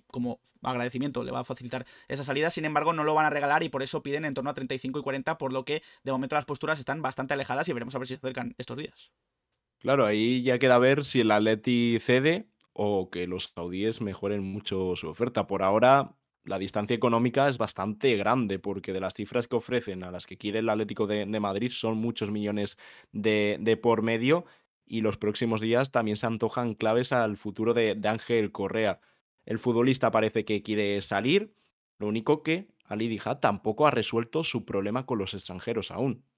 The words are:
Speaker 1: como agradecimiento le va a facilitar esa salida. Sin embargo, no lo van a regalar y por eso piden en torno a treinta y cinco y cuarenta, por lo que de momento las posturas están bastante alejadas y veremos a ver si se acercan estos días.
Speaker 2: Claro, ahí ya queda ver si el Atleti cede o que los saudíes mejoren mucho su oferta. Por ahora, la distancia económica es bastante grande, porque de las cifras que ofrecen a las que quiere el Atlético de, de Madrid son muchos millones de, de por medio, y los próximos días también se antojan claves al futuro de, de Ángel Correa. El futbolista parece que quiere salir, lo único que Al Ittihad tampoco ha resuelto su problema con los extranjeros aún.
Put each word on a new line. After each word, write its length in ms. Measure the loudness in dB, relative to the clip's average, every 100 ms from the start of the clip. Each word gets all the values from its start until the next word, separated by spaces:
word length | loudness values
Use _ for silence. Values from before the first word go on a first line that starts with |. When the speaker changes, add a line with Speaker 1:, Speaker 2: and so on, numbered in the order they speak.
| -10
Speaker 1:
como 320 | -6 -6 -6 _ _
agradecimiento 600 | -6 -4 -4 -4 -4 -4
le 80 | -6
va 80 | -6
a 40 |
facilitar 420 | -6 -10 -8 -10 -10 -16 -10
esa 160 | -8
salida. 260 | -4 0 0
Sin 160 | -2 0
embargo, 280 | 2 2
no 100 | 2
lo 100 | 2
van 120 | 2 2
a 40 |
regalar 340 | 2 2 2
y 60 | 0
por 140 | -2
eso 200 | -4 -4
piden 220 | -4 -4 -2
en 80 |
torno 160 | -4 -4
a 20 |
treinta 220 | -6 -6 -6
y 40 |
cinco 200 | -4 -6
y 40 |
cuarenta, 340 | -4 -4 -4 -4
por 140 | -2
lo 140 | -4 -2
que 160 | -4 -6 -10
de 80 | -4
momento 240 | -2 0 -2
las 100 | -2
posturas 340 | -4 -2 -2
están 220 | -4 -4
bastante 320 | -4 -4 -4
alejadas 340 | -2 -2 -2 -2
y 60 |
veremos 220 | -4 -6 -6
a 20 |
ver 100 | -8
si 80 | -6
se 40 |
acercan 360 | -6 -6 -8 -10
estos 200 | -10 -10
días. 340 | -10 -14 -20 _ _ _ _ _ _ _
Speaker 2:
Claro, 260 | 2 4 4
ahí 380 | 4 4 2
ya 160 | 2 4
queda 180 | 6 8
ver 260 | 8 4 2
si 160 | 2
el 100 | 6
Atleti 640 | 6 6 2 2 2 4 2
cede 480 | 4 4 4 0 -4 _ _
o 360 | -2 2 2 0
que 160 | -4 -6
los 260 | -6 -8 -8
saudíes 440 | -6 -2 -2 -2
mejoren 440 | -6 -4 -4 -2
mucho 520 | -4 -6 -4 -2 -2 -2
su 140 | -6
oferta. 380 | -2 -2 0 -2
Por 160 | 0
ahora, 520 | 2 4 6 6 4 -8 _ _
la 160 | -8 -6
distancia 360 | -4 -4 -2 0
económica 540 | 2 4 2 2 2
es 80 | 0
bastante 580 | -4 -4 -6 0 2 2
grande, 440 | 2 2 0 -2
porque 340 | -4 -6 -6
de 60 | -6
las 160 | -6 -6
cifras 320 | -4 -2 0
que 80 | -2
ofrecen 480 | 0 -2 -2 -8
a 80 | -10
las 160 | -12 -14
que 100 | -10
quiere 220 | -4 -2
el 100 | 0
Atlético 380 | 0 -2 -2 -2
de, 180 | -2 -2
de 140 | -2
Madrid 320 | -2 -2 -4
son 260 | -4 -2 -2
muchos 320 | -2 -4 -6
millones 480 | -4 -2 -2 -4 -8 -20 -20 _
de, 460 | -2 2 4 2 2
de 160 | 2 2
por 260 | 4 2
medio, 420 | 2 0 2 2 0 _ _ _ _
y 160 | -2
los 160 | -2 0
próximos 440 | -2 -2 0 0
días 300 | 2 2 2
también 260 | 0 0 -2
se 100 | -2
antojan 460 | -2 -2 0 -4
claves 380 | -2 0 2 2
al 260 | 0 0 -2
futuro 360 | -8 -2 0
de, 220 | 2 2 0
de 120 | 0
Ángel 440 | -2 0 0 0
Correa. 480 | -2 -4 0 0 -2 _ _ _ _ -6
El 120 | -2
futbolista 540 | 2 4 4 4 2
parece 340 | 4 2 0 -2
que 160 | -4
quiere 400 | -2 0 0 0
salir, 520 | -2 0 2 2 0 _ _ _ _ _
lo 80 | -4
único 360 | -2 0 0
que 240 | 0 -4 -6 _ _
Al 160 | -6
Ittihad 380 | -4 -4 -4 0
tampoco 480 | 0 0 -2 2 2
ha 40 |
resuelto 520 | 4 0 -2 -2 -2
su 220 | -2 -4 -4
problema 400 | -4 -2 -4 -4
con 120 | -4
los 160 | -4
extranjeros 580 | -6 -10 -10 -6 -6 -6
aún. 340 | -4 -4 -4 _